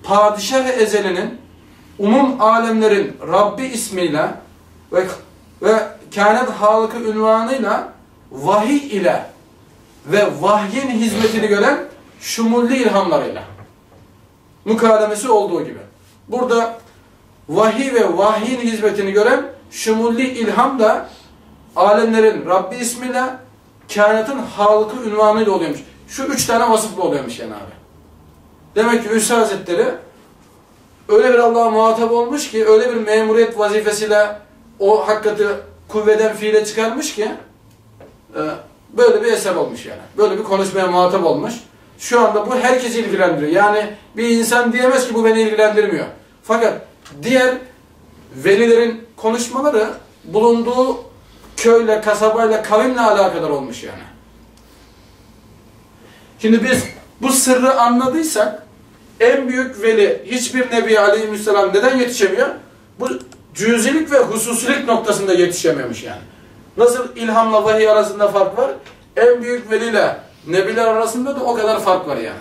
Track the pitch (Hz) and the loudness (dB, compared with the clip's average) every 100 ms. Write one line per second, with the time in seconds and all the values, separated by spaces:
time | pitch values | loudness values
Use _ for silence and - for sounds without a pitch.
0 | - 247 208 202 - 262 254 247 214 208 | 2 4 4 2 -2 0 0 0 2 0
1 | 190 180 226 - - - - - - - | -2 -4 -6 -10 -20 -20 -20 -20 -20 -4
2 | 202 254 262 - 214 226 226 220 214 202 | 2 4 2 2 2 2 2 0 2 2
3 | - - - 185 208 202 262 220 - 185 | 0 -8 -2 0 0 -2 -8 -8 -8 -4
4 | 170 151 156 - - - _ - _ 180 | -4 -2 -4 -6 -18 -20 _ -20 _ -2
5 | 185 - - - _ _ 202 220 214 - | -2 -8 -18 -20 _ _ 0 0 -2 -14
6 | - 202 208 226 247 196 208 220 220 233 | -12 0 2 2 -2 0 2 2 0 -4
7 | 220 214 220 220 226 269 208 214 - - | -6 -2 2 2 0 -4 -2 -4 -6 -18
8 | _ _ _ 135 151 208 220 285 - 202 | _ _ _ -8 0 0 2 -2 -2 -2
9 | 175 - - - _ _ _ _ _ - | 0 -2 -8 -20 _ _ _ _ _ -20
10 | 139 196 196 143 185 208 196 254 269 220 | -2 0 0 0 0 0 0 -6 -4 -2
11 | 226 202 220 220 208 202 254 294 - - | -2 0 0 0 0 2 2 0 -6 -18
12 | - - - - 226 240 240 269 220 196 | -20 -16 -10 -2 0 2 0 0 0 0
13 | 185 156 - - - - - _ _ _ | 0 -2 -4 -10 -16 -20 -20 _ _ _
14 | _ _ _ _ _ _ 202 226 233 214 | _ _ _ _ _ _ -4 0 4 4
15 | 214 208 262 214 175 165 - - - _ | 2 -2 0 0 0 -4 -6 -12 -20 _
16 | _ _ - 240 247 233 233 - - _ | _ _ -10 -6 0 0 -2 -8 -20 _
17 | _ _ _ _ - 165 214 220 269 240 | _ _ _ _ -6 0 2 0 -2 0
18 | 190 170 208 214 226 254 233 214 208 202 | 0 2 0 0 -4 -4 -4 -2 -2 -2
19 | 196 202 226 277 294 - - - 220 220 | -2 2 2 0 -2 -16 -18 -8 -2 0
20 | 233 226 262 247 214 208 269 247 214 - | 0 0 -2 -2 -2 0 0 2 0 0
21 | - - - _ _ - - - 196 214 | -6 -20 -20 _ _ -20 -12 0 2 2
22 | 226 220 220 - 170 285 - 247 233 247 | 2 4 2 2 -2 -2 -2 -8 -8 -8
23 | 254 247 254 - - _ _ _ - 202 | -6 -4 -6 -8 -20 _ _ _ -10 0
24 | 208 220 220 269 - 202 208 214 214 254 | 2 2 -2 -8 -10 0 2 2 0 -6
25 | 220 208 214 220 208 185 160 143 - - | -6 2 2 2 0 0 -4 -6 -12 -20
26 | - - 269 262 - 226 233 220 214 190 | -18 -10 -6 -4 0 0 2 0 0 -4
27 | 175 143 120 117 113 104 95 - _ - | -4 -4 -6 -12 -14 -14 -18 -20 _ -20
28 | - - - _ _ _ - 202 226 233 | -20 -20 -20 _ _ _ -6 -2 0 0
29 | 214 220 - 233 208 185 - 175 240 - | 0 -2 0 0 0 -4 -4 -2 -2 -4
30 | - - - _ _ _ _ _ _ _ | -16 -20 -20 _ _ _ _ _ _ _
31 | - 214 254 240 233 233 226 220 226 226 | 2 4 6 4 4 2 2 2 2 2
32 | 226 233 240 294 - 220 214 220 247 226 | 0 0 0 -4 -4 0 4 4 4 -2
33 | 208 214 220 220 220 208 208 214 208 208 | 0 0 2 2 2 0 0 0 -2 -4
34 | 214 208 208 208 - _ - - 196 220 | 0 2 2 -2 -16 _ -20 -2 2 2
35 | 208 214 214 202 202 196 - - - 214 | 2 0 -2 -2 -2 -4 -10 -20 -8 -2
36 | 214 214 220 202 214 214 214 220 226 254 | 2 2 0 -2 0 0 0 -4 -4 -4
37 | - - 214 - - _ _ _ _ _ | -8 -6 -6 -8 -18 _ _ _ _ _
38 | - _ _ 151 151 131 - _ _ - | -20 _ _ -8 -8 -10 -16 _ _ 2
39 | 233 214 233 214 196 175 - - - - | 4 4 0 -2 -2 -2 -4 -8 -14 -18
40 | - 190 214 202 220 196 196 190 185 180 | -12 0 0 0 -2 -2 -2 -2 0 2
41 | 180 190 170 143 226 - - - - - | 2 2 0 -2 -6 -10 -16 -20 -20 -16
42 | - 240 214 208 208 254 247 254 233 226 | -2 2 2 0 -2 -2 0 0 0 -4
43 | 196 185 180 151 151 180 208 208 208 - | -4 0 0 0 0 2 2 2 -4 -10
44 | - 214 233 233 226 240 233 240 254 254 | -16 -4 0 0 2 0 0 0 2 2
45 | - 226 220 220 220 214 214 208 202 156 | 0 0 2 2 0 2 2 2 0 -4
46 | 127 - _ _ - 226 220 - - _ | -6 -14 _ _ -4 0 0 -2 -14 _
47 | - 143 185 262 254 254 - - _ _ | -20 -10 0 2 2 -2 -10 -20 _ _
48 | - - - 131 151 202 233 233 233 220 | -20 -20 -20 -4 2 4 6 4 4 -4
49 | - - 220 233 240 262 294 233 220 - | -16 -6 -4 -2 -4 -2 0 0 -2 -6
50 | - - 160 196 233 233 233 254 254 262 | -18 -20 -4 2 4 2 0 0 0 -2
51 | - - - - - - 233 233 220 214 | -12 -20 -20 -20 -18 0 4 4 4 0
52 | 214 208 214 226 220 214 - 214 254 247 | 0 2 2 2 0 0 0 2 2 2
53 | 226 202 185 170 156 143 127 - - 95 | 2 2 2 0 -4 -4 -6 -14 -14 -16
54 | - - _ - - _ _ - - _ | -20 -20 _ -20 -20 _ _ -20 -20 _
55 | - _ _ - _ - - _ _ _ | -20 _ _ -20 _ -20 -20 _ _ _
56 | - - - - 220 226 240 254 - - | -20 -20 -20 -4 2 2 2 -2 -4 -14
57 | - - 254 262 254 254 254 269 240 247 | -20 -8 -2 0 2 4 4 4 2 2
58 | 262 320 311 214 - - - - - _ | 0 -2 -2 -2 -2 -4 -20 -20 -20 _
59 | - - 233 277 254 254 254 - 226 220 | -20 0 2 2 0 -4 -4 -2 0 4
60 | 185 - 190 247 - 254 247 233 226 214 | 2 0 -4 -6 -4 -4 0 -2 2 4
61 | 202 214 214 208 214 202 190 196 254 262 | 4 2 -2 -4 0 2 2 2 2 2
62 | 240 - 190 202 285 - - - _ - | -2 0 0 2 -2 -4 -18 -20 _ -8
63 | 247 - - - - - 214 233 247 311 | -8 -8 -12 -20 -20 -4 0 0 0 0
64 | 294 277 208 220 233 240 247 277 240 226 | 0 2 2 -2 -4 -4 -4 -4 -2 -2
65 | 214 202 190 175 175 - 170 143 120 113 | 0 -2 0 0 0 0 -2 -2 -6 -10
66 | 123 - - - - - - - 240 254 | -12 -16 -18 -20 -20 -20 -16 2 2 2
67 | 240 233 226 220 226 214 214 214 214 214 | -6 -8 -2 0 2 2 2 2 4 4
68 | 202 202 202 202 190 220 269 - - - | 2 0 0 2 0 0 -4 -4 -16 -20
69 | - - 240 240 233 240 208 220 233 214 | -10 2 4 4 -2 -6 -4 -4 0 0
70 | - - - - 147 180 196 226 226 220 | 0 -4 -14 -20 -4 -2 0 0 0 0
71 | 214 247 262 254 233 220 214 220 190 180 | -2 -4 -6 -4 -4 -2 -2 0 0 -2
72 | 151 131 113 98 | -2 -8 -8 -12